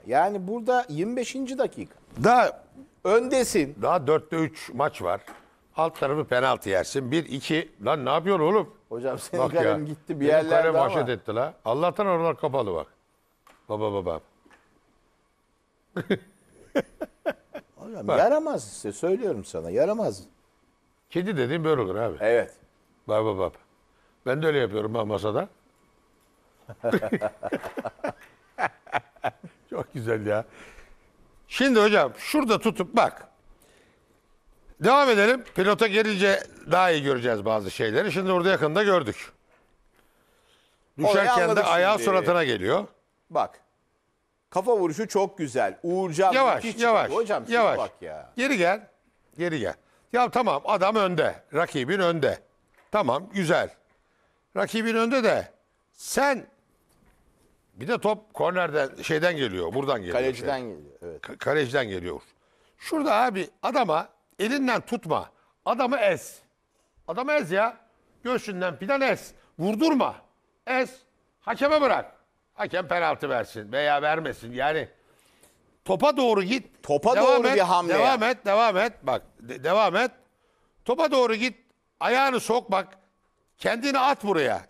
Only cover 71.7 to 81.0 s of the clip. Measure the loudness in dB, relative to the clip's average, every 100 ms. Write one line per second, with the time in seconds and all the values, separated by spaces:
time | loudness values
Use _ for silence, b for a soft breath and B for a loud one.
71.7 | 4 4 2 -2 _ _ _ _ -10 -6
72.7 | -4 -2 0 0 -2 -2 -4 -4 -10 -6
73.7 | -2 0 2 0 -2 -4 -10 -10 -4 -2
74.7 | -2 -6 _ b b b b b b _
75.7 | _ -4 2 2 2 2 2 0 -4 -6
76.7 | _ -2 0 2 4 6 6 4 2 4
77.7 | 2 2 4 4 4 0 -2 0 2 4
78.7 | 2 -2 -4 -4 -4 -4 _ -16 -6 0
79.7 | 2 2 2 -2 -4 _ _ _ _ _
80.7 | _ -4 0